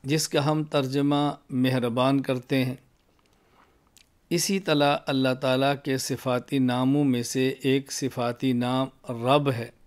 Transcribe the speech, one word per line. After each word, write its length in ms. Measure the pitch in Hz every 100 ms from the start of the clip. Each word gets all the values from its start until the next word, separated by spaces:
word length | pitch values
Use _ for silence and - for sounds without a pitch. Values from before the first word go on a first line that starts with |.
जिसका 360 | 135 156 - 156
हम 200 | 143 156 151
तर्जमा 540 | 147 131 139 143 143 147 143 _
मेहरबान 640 | 131 127 127 120 117 127 139
करते 360 | 131 127 - 135
हैं, 200 | 127 127 _ _ _ _ _ _ _ _ _ _ _ _ _ _ _
इसी 280 | 170 - 196
तरह 320 | 180 147 143 143 -
अल्लाह 260 | 135 131 127
ताला 360 | 135 131 135 139
के 200 | 143 135
सिफाती 600 | - 131 131 123 - 139
नामों 440 | 127 123 131 143
में 180 | 143 123
से 220 | 117 135 131 131 139
एक 240 | 135 135
सिफाती 600 | - 135 131 120 117 135
नाम 360 | 123 123 131 135 _ - 117
रब 260 | 123 147 143
है 200 | 113 113 _